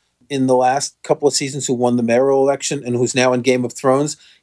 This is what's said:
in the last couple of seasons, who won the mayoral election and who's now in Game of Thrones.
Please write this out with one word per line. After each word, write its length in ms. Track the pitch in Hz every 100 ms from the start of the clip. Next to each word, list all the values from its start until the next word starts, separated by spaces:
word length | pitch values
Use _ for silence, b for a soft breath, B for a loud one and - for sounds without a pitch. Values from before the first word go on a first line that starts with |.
| _ _ 123
in 180 | 139 131
the 80 | 127
last 460 | 127 135 - _
couple 260 | - 151 143
of 60 |
seasons, 320 | - 139 143 135
who 80 |
won 220 | 120 123 123
the 80 |
mayoral 380 | 117 120 139 135
election 420 | 135 135 - 143 123
and 100 | 120
who's 200 | 123 123
now 180 | 127
in 80 | 127
Game 220 | 123 127
of 100 | 123
Thrones. 440 | - 135 135 151 - b b